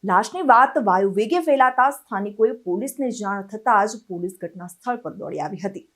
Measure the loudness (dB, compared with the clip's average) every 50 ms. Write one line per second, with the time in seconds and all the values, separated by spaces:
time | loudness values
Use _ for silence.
0 | 0 4 2 2 2 2 -4 -4 4 6 8 8 8 6 4 0 2 4 2 4
1 | 2 2 0 0 -2 0 0 0 2 2 2 2 2 0 2 2 2 2 2 -4
2 | _ _ -8 -6 -6 -8 0 2 2 2 2 -4 _ -6 -4 -4 -4 -8 -6 -6
3 | -6 -6 -6 -6 -6 -6 -6 -6 -8 -10 -14 -6 0 2 2 4 2 0 -2 -10
4 | _ _ -10 -8 -8 -8 -8 -10 -14 -14 -12 -14 -16 -16 -18 _ _ -8 -8 -6
5 | -8 -12 -12 -10 -12 -10 -8 -8 -8 -8 -8 -6 -8 -8 -8 -8 -18 _ _